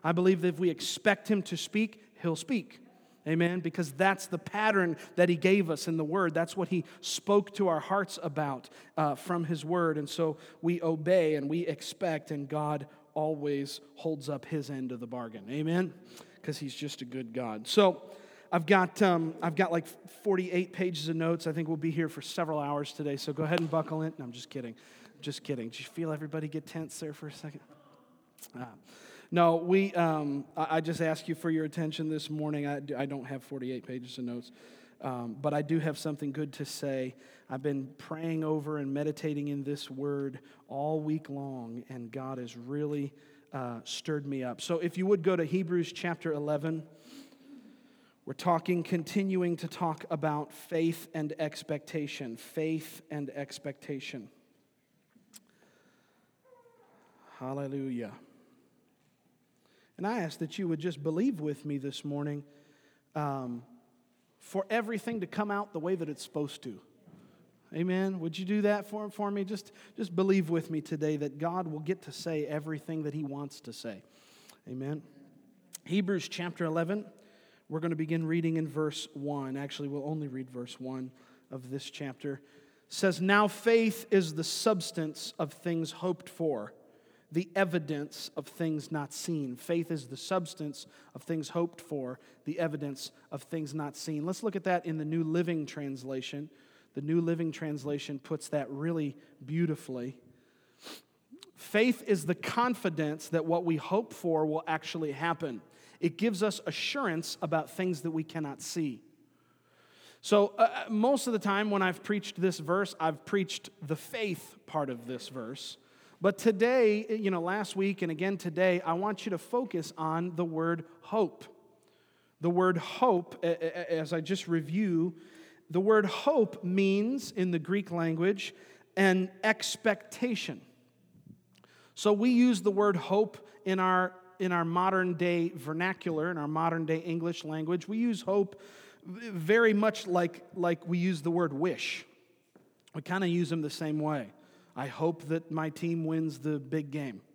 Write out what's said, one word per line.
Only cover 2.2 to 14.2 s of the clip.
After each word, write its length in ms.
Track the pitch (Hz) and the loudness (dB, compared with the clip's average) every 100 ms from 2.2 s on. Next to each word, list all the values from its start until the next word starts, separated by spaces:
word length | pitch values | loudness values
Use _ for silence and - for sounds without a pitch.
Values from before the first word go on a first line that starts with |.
He'll 140 | 170 160 | -4 -2
speak. 420 | - 240 - - - - _ _ | -2 -4 -4 -18 -20 -20 _ _
Amen? 360 | 151 165 170 180 | 0 2 4 2
Because 320 | 165 175 156 | -2 -2 -4
that's 340 | 135 190 190 - | 4 4 4 -4
the 100 | 175 | -8
pattern 600 | - 208 214 196 175 156 - | -4 2 4 6 4 0 -6
that 140 | - 180 | 4 6
He 80 | 170 | 6
gave 340 | 185 202 165 | 6 6 4
us 160 | 147 - | 0 0
in 100 | 160 | -2
the 60 | |
Word. 320 | 151 185 175 | 0 2 2
That's 220 | 160 165 196 | 2 0 -2
what 100 | 175 | 0
He 160 | 180 - - | 0 -2 -10
spoke 520 | - - - 202 202 | -6 -4 6 6 4
to 140 | - 190 | 0 2
our 100 | 160 | 2
hearts 400 | - 196 185 - | 2 0 0 -4
about, 480 | 170 147 147 127 - - - - | -4 0 0 -2 -8 -20 -8 0
uh, 180 | 151 | 0
from 300 | 143 - 175 | 0 -2 0
His 200 | 156 160 | 0 -2
Word. 320 | 151 180 165 151 | 0 2 2 2
And 120 | 143 | -4
so 300 | - 160 151 - - | 0 0 0 -12 -2
we 220 | 170 175 | 0 2
obey 540 | 165 160 156 185 160 151 | 0 0 4 6 6 2
and 120 | 139 | 0
we 160 | 165 | 0
expect, 680 | 170 147 - - 185 156 - | -2 -4 -8 -4 -2 -2 -4
and 160 | 147 139 | -8 -4
God 400 | 151 151 143 139 - - | -2 0 -2 -4 -16 -8
always 680 | 151 156 151 147 143 143 - - | -2 0 0 0 0 -2 -8 -16
holds 340 | - 160 151 | -6 -4 -4